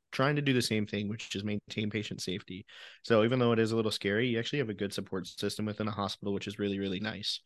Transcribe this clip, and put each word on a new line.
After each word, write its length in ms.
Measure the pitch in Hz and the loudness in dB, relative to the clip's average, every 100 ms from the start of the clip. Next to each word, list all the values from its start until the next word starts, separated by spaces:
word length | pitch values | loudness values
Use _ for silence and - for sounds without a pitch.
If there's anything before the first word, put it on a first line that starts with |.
| _ | _
trying 240 | - 135 147 | 0 2 2
to 60 | |
do 120 | 143 | 2
the 80 | 127 | 2
same 240 | - 110 104 | 2 0 0
thing, 220 | 101 101 | -2 -2
which 260 | 107 - | -4 -6
is 120 | 98 104 | -4 -2
maintain 440 | 104 - - 110 | -4 -4 -4 -2
patient 320 | 107 104 - | -2 -4 -6
safety. 440 | - 92 - 92 - - - - | -6 -6 -8 -12 -14 -18 -20 -8
So 200 | - 113 | 4 6
even 160 | 113 127 | 8 6
though 140 | 120 | 6
it 60 | 113 | 4
is 120 | 110 | 4
a 40 | 113 | 2
little 120 | 107 | 0
scary, 380 | - 98 104 127 | 0 0 2 2
you 100 | 113 | 0
actually 220 | 113 147 | -2 -2
have 100 | 113 | -2
a 40 | |
good 200 | 98 101 | -2 -4
support 340 | - 95 95 87 | -4 -6 -6 -6
system 380 | - 101 - 107 | -4 -4 -2 -4
within 220 | 104 107 | -2 -4
a 40 | |
hospital, 420 | 101 98 - 101 | -2 -4 -4 -4
which 140 | 98 - | -4 -4
is 120 | 101 | -2
really, 180 | 101 98 | -2 0
really 220 | 98 92 | -2 -2
nice. 400 | 107 104 104 - | -4 -6 -6 -8